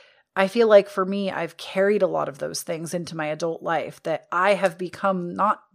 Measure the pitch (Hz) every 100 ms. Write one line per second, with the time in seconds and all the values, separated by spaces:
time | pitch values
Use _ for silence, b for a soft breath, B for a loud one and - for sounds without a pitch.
0 | B B B - 190 233 226 202 196 -
1 | 185 202 190 151 165 - - 190 196 208
2 | 180 160 147 143 147 - - 160 165 180
3 | 160 160 151 156 165 165 - 160 - -
4 | 165 156 - 175 196 190 185 165 175 -
5 | 196 185 175 185 202 - _